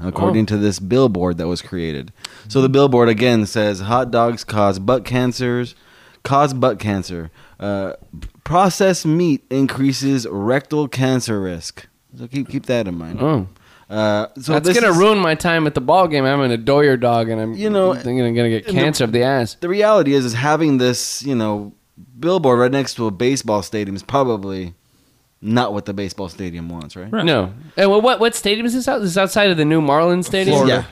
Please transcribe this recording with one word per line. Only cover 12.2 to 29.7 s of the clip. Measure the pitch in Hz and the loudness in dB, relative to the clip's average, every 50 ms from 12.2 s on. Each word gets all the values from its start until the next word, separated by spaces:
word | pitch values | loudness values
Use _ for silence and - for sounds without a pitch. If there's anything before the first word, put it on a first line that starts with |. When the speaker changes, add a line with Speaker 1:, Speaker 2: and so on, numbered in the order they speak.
| 120 120 | -14 -10
Speaker 1:
keep, | 131 139 127 - | -8 -8 -8 -6
keep | - 135 - | -8 -8 -4
that | - 127 120 110 | -2 -2 -2 -2
in | 92 87 85 | -4 -6 -8
mind. | 82 82 - 98 | -8 -10 -6 -2
Speaker 2:
Oh. | 127 151 156 120 95 92 - _ _ _ _ _ _ - | 0 0 0 0 -2 -4 -10 _ _ _ _ _ _ -8
Speaker 1:
Uh, | 101 107 107 107 104 104 107 - - 135 | -4 -2 0 2 2 0 -2 -4 -8 -10
so | 127 139 | -4 -2
Speaker 2:
That's | 156 151 151 180 | 0 0 2 2
Speaker 1:
this | 180 240 | 2 4
Speaker 2:
gonna | 233 208 | 4 4
Speaker 1:
is | 175 165 | 4 6
Speaker 2:
ruin | 190 214 214 202 | 4 4 4 4
my | 185 160 156 | 2 0 0
time | 151 - 180 165 165 156 | 0 0 0 0 2 0
at | 147 143 | 0 -2
the | 143 | -2
ball | 127 131 160 190 185 170 | 0 2 4 4 4 4
game. | 151 143 135 | 2 2 2
I'm | 131 139 143 | 2 2 2
in | 139 123 | 2 0
a | 117 117 | 0 0
Doyer | 113 139 139 143 147 143 131 123 | 0 2 4 4 6 4 4 4
dog, | 120 120 117 117 117 113 | 2 2 2 2 0 0
and | 113 110 | -2 -4
I'm | 110 113 113 | -4 -4 -4
Speaker 1:
You | 101 208 214 | -4 -2 0
know, | 208 196 190 185 180 | 2 2 2 2 0
Speaker 2:
thinking | - - 123 123 127 123 | 0 -4 -4 -2 0 0
I'm | 117 117 | 0 0
gonna | 117 120 117 | 0 0 0
get | 113 110 - - | 0 -2 -2 -2
Speaker 1:
and | 98 | 0
the | 131 | 0
Speaker 2:
cancer | 135 151 147 - 131 | 0 0 0 0 0
of | 113 110 | 0 0
the | 120 120 | 2 2
ass. | 131 139 135 117 110 - - | 2 2 0 -2 -4 -6 -8
Speaker 1:
The | - 175 | -6 -4
reality | 190 202 208 214 220 202 160 139 139 | 0 2 4 4 4 4 4 4 2
is, | 139 127 | 2 2
is | 123 113 | 0 -2
having | 120 131 147 151 156 165 151 139 127 | -2 0 0 0 2 2 2 2 2
this, | 127 123 123 - - - - - 127 | 2 2 0 -2 -4 -8 -8 -8 -6
you | 139 131 | -4 -4
know, | 120 110 107 104 104 104 104 - _ _ _ _ - - - - 117 | -2 -2 -2 -4 -6 -8 -12 -16 _ _ _ _ -20 -20 -20 -14 -6
billboard | 131 170 185 190 156 131 123 120 | -2 -2 0 2 4 4 4 4
right | 123 123 | 4 2
next | 135 139 131 120 - | 2 0 -2 -4 -4
to | - 117 110 | -4 -4 -4
a | |
baseball | 98 87 120 127 139 131 - 113 107 104 | -2 -2 0 0 0 0 -2 -2 -2 -2
stadium | 95 - - 110 104 98 98 | -2 -4 -6 -6 -6 -6 -8
is | 98 - | -10 -8
probably | - 135 139 135 127 113 101 95 98 95 95 92 87 85 _ _ _ _ _ _ _ _ _ _ _ _ _ | -4 -2 0 0 0 -2 -2 -4 -8 -8 -8 -8 -10 -14 _ _ _ _ _ _ _ _ _ _ _ _ _
not | - 104 113 123 123 107 | -6 -2 0 0 0 0
what | 101 104 101 | -2 -6 -6
the | - 101 | -8 -8
baseball | 101 101 92 - - 98 87 | -8 -8 -8 -8 -10 -10 -10
stadium | - - 98 90 85 85 82 85 | -10 -10 -10 -10 -10 -10 -12 -12
wants, | 85 85 78 76 - | -12 -12 -14 -16 -16
right? | 92 90 107 208 | -18 -12 -8 -6
Speaker 3:
Right. | 220 170 | -4 -2
Speaker 2:
No. | 165 151 117 95 92 101 123 156 156 - - | 0 0 0 -2 -4 -6 -12 -20 -8 -2 0
And | 190 196 | 2 4
well, | 196 214 | 4 4
what, | 220 254 247 190 | 4 2 2 2
what | 220 233 226 | 2 0 0
stadium | - - 202 208 220 233 | -2 -2 -2 -2 -2 -2
is | 240 226 | -2 -4
this | 262 247 269 | -2 -2 -2
out? | 269 233 | -2 -2
This | 208 185 | -2 -2
is | 165 196 | 0 0
outside | 196 190 - 214 202 196 | 0 0 2 2 2 2
of | 180 160 | 2 2
the | 151 | 2
new | 151 | 2